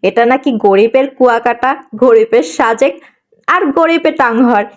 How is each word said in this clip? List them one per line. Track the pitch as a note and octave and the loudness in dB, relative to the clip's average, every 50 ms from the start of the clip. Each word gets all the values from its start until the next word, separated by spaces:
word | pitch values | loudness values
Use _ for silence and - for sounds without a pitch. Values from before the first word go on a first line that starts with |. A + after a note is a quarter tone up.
| - | -4
এটা | F#3+ - A#3 A#3 A#3 C4 | -2 0 0 0 2 0
নাকি | C#4 C4+ D4 A#3+ G#3+ - | 0 -2 -4 -4 0 0
গরিবের | G3+ G3 F#3+ G#3+ A3+ A3+ C4 C4+ C#4 C4+ | 2 2 4 2 2 2 0 -2 -2 -2
কুয়াকাটা, | - B3+ B3 A#3 A#3 A#3 B3 A#3 A#3 - B3+ C#4 - - _ - G#3+ B3 | 0 0 2 2 0 -2 -4 -4 -2 -4 -4 -4 -6 -10 _ -4 0 2
গরিবের | C4 A3+ A3+ A3 A3+ - A#3+ D#4 D#4+ - | 4 4 4 2 2 0 -2 -2 -2 -4
সাজেক | - C#4 A3+ A3+ A3 C4 D#4 F4 - - - _ _ _ _ _ _ _ - | -2 -2 -2 0 0 -2 -2 -2 -6 -18 -20 _ _ _ _ _ _ _ -2
আর | D#4 F#4 F#4+ D4 C#4 E4+ | -2 -2 -2 -2 0 0
গরিবের | E4 D#4+ E4 E4 E4 D#4+ D4+ - C4 | 0 2 0 0 0 -2 -2 0 -2
টাংঘর। | A#3+ A3+ A3+ B3+ A#3+ A#3+ G#3 G#3 - - | 0 0 0 0 2 2 0 -2 -4 -12